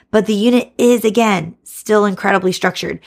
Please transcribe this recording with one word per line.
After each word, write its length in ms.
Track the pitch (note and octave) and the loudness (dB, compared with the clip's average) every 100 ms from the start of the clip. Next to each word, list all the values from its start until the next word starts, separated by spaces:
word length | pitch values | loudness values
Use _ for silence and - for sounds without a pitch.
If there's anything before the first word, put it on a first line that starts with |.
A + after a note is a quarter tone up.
| _ | _
But 180 | G#3+ G3+ | -2 0
the 80 | G#3 | 0
unit 360 | A3+ B3 - - | 2 2 0 0
is, 260 | A#3+ A#3+ | 2 2
again, 540 | A3+ G#3 A3 F#3+ E3 - | 2 0 0 0 -4 -14
still 420 | - - - G#3+ G#3 | -20 -12 0 2 2
incredibly 460 | F#3 G3 G3 F#3 | 0 -2 0 0
structured. 480 | F3+ F#3 F3+ E3 - | -2 -2 -4 -8 -10